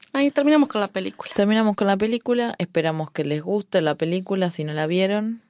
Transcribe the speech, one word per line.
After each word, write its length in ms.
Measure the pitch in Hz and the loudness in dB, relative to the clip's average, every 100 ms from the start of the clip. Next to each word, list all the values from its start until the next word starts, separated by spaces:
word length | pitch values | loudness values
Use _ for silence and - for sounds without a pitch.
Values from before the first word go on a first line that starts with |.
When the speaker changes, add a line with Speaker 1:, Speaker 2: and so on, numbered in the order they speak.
| - | -6
Speaker 1:
ahí 180 | 277 277 | 0 0
terminamos 380 | 285 285 302 285 | 2 4 4 4
con 120 | 214 | 0
la 80 | 196 | -2
película. 420 | 190 190 - - | -4 -6 -10 -4
Speaker 2:
Terminamos 400 | - 202 220 214 196 | 0 2 4 2 2
con 100 | 196 | 2
la 100 | 196 | 2
película. 580 | 220 233 - 240 233 - | 0 -2 0 0 -2 -4
Esperamos 520 | 175 165 160 160 151 | -4 0 0 -2 -4
que 140 | - | -4
les 180 | 147 151 | -2 -4
guste 380 | 175 202 202 185 | -2 -4 0 0
la 140 | 156 | 2
película 560 | 151 165 185 185 190 180 | 0 -2 -2 -2 -2 -2
si 140 | 170 | -2
no 80 | 151 | -6
la 140 | 151 156 | -4 0
vieron. 560 | 180 190 208 220 226 | 0 0 0 -4 -8